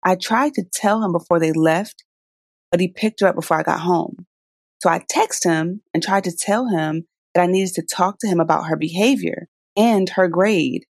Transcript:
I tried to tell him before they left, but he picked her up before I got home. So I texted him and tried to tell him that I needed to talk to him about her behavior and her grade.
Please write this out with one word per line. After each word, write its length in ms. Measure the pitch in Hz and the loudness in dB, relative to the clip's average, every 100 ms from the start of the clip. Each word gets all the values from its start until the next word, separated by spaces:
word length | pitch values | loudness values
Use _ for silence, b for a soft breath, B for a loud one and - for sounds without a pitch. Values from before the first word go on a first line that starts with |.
I 140 | 180 185 | 0 -2
tried 380 | - 226 294 | 0 0 0
to 100 | 294 | -2
tell 380 | 180 - 208 220 | -6 -4 0 0
him 100 | 208 | 0
before 260 | 170 165 170 | -2 0 0
they 140 | 160 | 2
left, 520 | 160 160 160 214 - _ _ _ _ _ _ _ | 2 2 2 -4 -14 _ _ _ _ _ _ _
but 100 | 175 | 0
he 80 | 180 | 0
picked 320 | - 214 - | 0 -4 2
her 80 | 190 | 0
up 60 | |
before 240 | - 165 160 | 0 -2 -2
I 40 | |
got 180 | 160 165 | 0 -2
home. 460 | 170 170 - - 180 _ _ _ _ _ | 0 0 -2 -10 -20 _ _ _ _ _
So 60 | 180 | 0
I 120 | 165 | 0
texted 440 | - - 453 - | -2 -2 -2 0
him 380 | 180 160 160 196 _ | 0 0 -2 -6 _
and 100 | 165 | -4
tried 220 | 165 196 | 0 0
to 120 | 190 170 | 0 -6
tell 320 | - 214 247 | -2 -2 0
him 380 | 175 156 156 165 _ _ | -2 -2 -4 -8 _ _
that 80 | 180 | 0
I 40 | 180 | 2
needed 280 | 190 190 | 2 0
to 80 | 175 | -4
talk 360 | 160 - 185 202 | -8 -2 -2 -2
to 80 | 214 | -2
him 120 | 175 | 0
about 260 | 165 160 160 | 2 0 0
her 80 | 156 | -4
behavior 720 | 156 165 226 262 175 - 170 _ _ - | -4 0 2 2 -2 -8 -12 _ _ 2
and 320 | 226 214 185 | 4 4 0
her 180 | - 185 | 2 2
grade. 560 | 165 202 202 139 123 - | 4 2 2 0 -4 -10